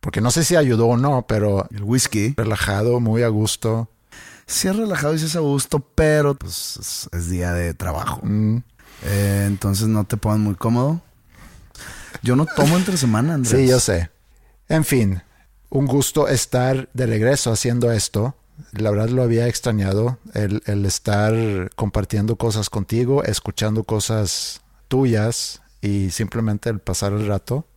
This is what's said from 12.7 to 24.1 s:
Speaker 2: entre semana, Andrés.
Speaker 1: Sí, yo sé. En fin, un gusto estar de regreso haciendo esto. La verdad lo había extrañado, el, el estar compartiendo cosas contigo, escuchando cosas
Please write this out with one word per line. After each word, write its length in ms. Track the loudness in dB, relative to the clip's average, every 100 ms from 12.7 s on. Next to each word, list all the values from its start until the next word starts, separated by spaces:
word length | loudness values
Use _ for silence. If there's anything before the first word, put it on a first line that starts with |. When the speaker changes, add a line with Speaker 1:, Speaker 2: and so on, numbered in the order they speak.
| 4
Speaker 2:
entre 220 | 2 0
semana, 380 | 2 2 2 0
Andrés. 220 | 2 4
Speaker 1:
Sí, 60 | 4
yo 120 | 4
sé. 300 | 2 0 -2 _ _ _ _ _ _
En 160 | 0
fin, 400 | 2 2 2 0 -8 _ _ _ _
un 160 | -2 0
gusto 420 | 2 0 0 2
estar 640 | 0 0 0 0 -2 -4
de 120 | -4 -2
regreso 460 | 2 2 2 0
haciendo 360 | 0 0 2 2
esto. 440 | 0 0 -2 -4 -6 _ -20 -18
La 180 | -4 0
verdad 200 | 2 0
lo 120 | 2
había 260 | 2 2 2
extrañado, 680 | 0 -2 0 0 0 0 -4 -8
el, 300 | -4 -2 -2 -2
el 200 | -2 -2
estar 480 | -2 -2 0 2 2 0 -2 -6 -4
compartiendo 640 | -2 -2 -2 -2 -2 0
cosas 320 | -2 -2 -2
contigo, 520 | -4 -2 0 2 0 0
escuchando 580 | -4 -4 -4 -2 -2
cosas 760 | -2 -2 0